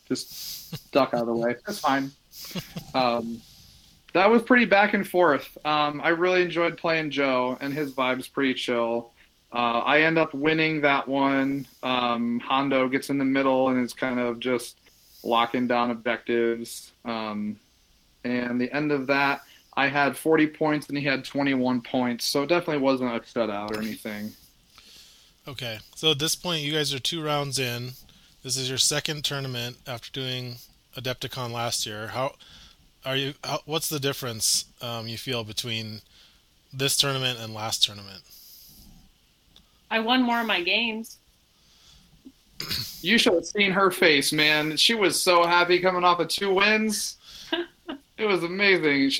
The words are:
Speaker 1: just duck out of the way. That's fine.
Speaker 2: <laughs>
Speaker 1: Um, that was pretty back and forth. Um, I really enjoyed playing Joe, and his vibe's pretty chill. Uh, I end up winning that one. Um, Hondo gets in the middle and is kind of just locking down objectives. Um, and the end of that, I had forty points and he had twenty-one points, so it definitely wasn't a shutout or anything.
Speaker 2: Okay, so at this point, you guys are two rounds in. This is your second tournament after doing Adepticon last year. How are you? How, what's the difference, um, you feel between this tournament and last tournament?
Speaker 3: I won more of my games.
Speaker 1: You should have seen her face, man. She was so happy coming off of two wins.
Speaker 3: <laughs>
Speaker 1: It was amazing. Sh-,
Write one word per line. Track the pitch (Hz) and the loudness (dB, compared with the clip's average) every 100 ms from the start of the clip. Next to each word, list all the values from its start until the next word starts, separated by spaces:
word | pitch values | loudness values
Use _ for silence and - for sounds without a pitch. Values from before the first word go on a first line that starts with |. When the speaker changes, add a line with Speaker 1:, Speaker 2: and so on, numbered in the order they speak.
| - | -6
Speaker 1:
just | - - - - - - 151 - | -6 -6 -12 -12 -12 -12 -14 -2
duck | 143 131 | 2 2
out | 120 | 2
of | 117 | -2
the | 117 | 0
way. | 117 120 - | -2 -4 -8
That's | 107 | -4
fine. | 147 139 139 - | 0 0 -2 -10
Speaker 2:
<laughs> | _ - - 185 - 175 - | _ -18 -12 -12 -10 -14 -6
Speaker 1:
Um, | 135 127 120 113 117 - - - - _ _ _ | -2 0 0 -4 -10 -14 -20 -20 -20 _ _ _
that | 165 196 | 2 6
was | 233 | 6
pretty | 226 247 220 | 6 4 6
back | 196 208 | 4 4
and | 208 - | 2 0
forth. | 180 175 135 - - 151 | 4 4 4 -2 -8 -2
Um, | 151 147 147 | 0 0 0
I | 143 | 0
really | 165 180 185 | 2 2 2
enjoyed | 180 160 170 160 | 2 0 -2 -2
playing | 170 160 156 | -2 -2 -2
Joe, | 139 139 127 127 127 | 0 2 2 0 -2
and | 139 | -6
his | 143 143 | -6 -6
vibe's | 131 127 127 123 | -2 -2 -2 -4
pretty | - 135 | -2 -2
chill. | 123 - 120 117 117 117 _ _ _ _ | 0 -2 0 0 -2 -6 _ _ _ _
Uh, | 120 117 117 | -2 0 0
I | 123 147 | 2 4
end | 156 165 | 4 4
up | 156 139 | 0 0
winning | 151 160 156 156 | 0 2 0 2
that | 143 139 131 | 2 2 0
one. | 139 139 139 135 139 139 _ | 0 2 2 0 -2 -6 _
Um, | 127 127 120 117 117 120 | -4 0 0 0 -2 -2
Hondo | - 135 139 135 127 | 0 0 2 2 2
gets | 135 135 | 0 -2
in | 143 | -2
the | 135 | 0
middle | 135 135 131 131 | 2 4 4 4
and | 127 | 2
is | 120 | -2
kind | - 131 123 | -2 -2 -2
of | 120 117 | -2 -2
just | 123 123 - - _ _ _ - | -2 -2 -4 -16 _ _ _ -10
locking | 110 117 117 127 123 | -2 2 2 0 2
down | 120 120 | 2 0
objectives. | 113 120 113 - 117 117 117 117 - - _ 120 | -2 -2 -4 0 0 2 0 -6 -14 -18 _ -8
Um, | 113 110 104 104 - _ _ _ _ _ _ | -6 -6 -6 -6 -8 _ _ _ _ _ _
and | 123 123 123 123 | -6 -4 -2 -2
the | 123 | -2
end | 143 151 | -2 -2
of | 143 131 | -2 0
that, | 139 139 143 - - _ - | 2 2 0 -6 -20 _ 0
I | 139 | 2
had | 143 139 131 | 4 2 0
forty | 160 160 151 | 2 4 4
points | - 156 151 - | 2 0 0 -2
and | 143 | -4
he | 143 | -2
had | 135 - | -2 -2
twenty-one | 139 139 135 127 123 | -2 0 2 2 0
points, | - 131 123 120 - | -2 -2 0 -2 -2
so | 143 | -2
it | 143 | 2
definitely | 175 - 147 | 0 0 0
wasn't | 135 131 127 117 | 2 2 0 -4
a | |
shutout | - 123 110 104 104 107 | -4 -2 -2 -2 -4 -4
or | |
anything. | 110 104 110 104 107 - _ _ _ - - - - - _ _ - | -4 -6 -8 -8 -10 -12 _ _ _ -20 -20 -20 -20 -20 _ _ -16
Speaker 2:
Okay, | 131 123 107 - - | -10 -8 -10 -14 -4
so | 160 | 0
at | 147 | 0
this | 160 - | 0 -4
point, | 180 165 | -4 -4
you | 143 | -2
guys | 156 143 | -2 -2
are | 139 | -2
two | - 170 | -4 -4
rounds | 151 147 143 131 | -2 -2 -2 -2
in. | 123 120 123 127 - - _ _ | -4 -4 -8 -14 -20 -20 _ _
This | 135 127 | -8 -4
is | 131 | -2
your | 131 | 0
second | - 147 - 151 | 2 0 -2 -4
tournament | 135 143 135 123 120 127 - | -4 -4 -6 -6 -8 -10 -12
after | 120 - | -12 -10
doing | - 131 127 123 120 - _ _ - | -8 -6 -6 -10 -14 -20 _ _ -10
Adepticon | 127 - 127 - 123 | -8 -6 -8 -8 -6
last | 117 117 - 117 | -4 -4 -4 -6
year. | 107 107 | -8 -8
How | 110 139 - - - - _ _ _ 135 | -4 -4 -6 -20 -20 -20 _ _ _ -6
are | 135 | -4
you? | 139 147 | -4 -6
How, | 135 147 - | -6 -8 -4
what's | 160 - | -4 -4
the | 151 | -2
difference, | 139 135 131 110 - - - - | -2 -4 -6 -4 0 0 -2 -10
um, | 120 117 113 | -10 -8 -8
you | 113 | -10
feel | - 120 | -6 -6
between | 107 107 123 110 110 107 - _ - _ _ _ _ | -6 -8 -6 -6 -8 -14 -18 _ -20 _ _ _ _
this | 131 139 - | -4 -2 2
tournament | 143 135 127 120 | 2 0 -2 -4
and | 110 | -8
last | 107 110 - - | -8 -6 0 -2
tournament? | 104 101 92 - - - - - - - - - _ _ _ _ - _ _ - | -2 -16 -18 -20 -20 -20 -20 -20 -20 -20 -20 -20 _ _ _ _ -20 _ _ -4
Speaker 3:
I | 226 | -2
won | 226 254 | 2 4
more | 240 233 | 4 2
of | 226 | 0
my | 190 | 0
games. | 175 208 233 220 226 - _ _ _ _ _ _ - - _ _ 262 _ _ - - - - - | 0 0 0 -4 -10 -16 _ _ _ _ _ _ -20 -20 _ _ -20 _ _ -14 -8 -8 -8 -6
Speaker 1:
You | 165 226 | 2 4
should | 240 | 4
have | 170 165 | 2 0
seen | 208 196 | 0 0
her | 185 190 | 4 2
face, | 185 175 143 139 | 4 4 4 2
man. | 151 151 151 151 147 | 2 2 2 0 2
She | - 226 | 2 4
was | 185 - | 2 2
so | 185 175 170 | 4 4 6
happy | 175 175 180 | 4 4 4
coming | 180 180 | 2 2
off | 180 170 | 4 2
of | 160 | 0
two | - 202 | -2 0
wins. | 190 208 214 220 208 - - - - - | 2 4 2 0 -2 -6 -10 -18 -20 -6
Speaker 3:
<laughs> | 330 349 _ - 294 _ - | -6 -6 _ -14 -14 _ -4
Speaker 1:
It | 214 | 0
was | 185 | 0
amazing. | 170 185 202 180 156 139 | 0 0 4 4 4 4
Sh-, | 135 | 4